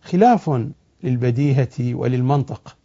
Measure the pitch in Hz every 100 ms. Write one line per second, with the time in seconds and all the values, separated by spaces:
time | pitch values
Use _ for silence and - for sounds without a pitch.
0 | - 180 233 226 - 131 120 - _ _
1 | - 123 123 117 143 135 123 - 123 120
2 | 123 127 127 139 139 - - -